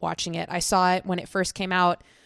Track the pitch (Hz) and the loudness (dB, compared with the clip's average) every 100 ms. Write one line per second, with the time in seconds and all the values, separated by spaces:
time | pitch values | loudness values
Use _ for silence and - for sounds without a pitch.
0 | 170 165 175 165 165 175 - 190 180 185 | -6 -4 -6 -6 -4 -4 2 4 4 2
1 | 190 180 - 196 180 - 185 185 175 - | 0 -4 -4 -2 -2 -2 -2 2 4 2
2 | _ _ | _ _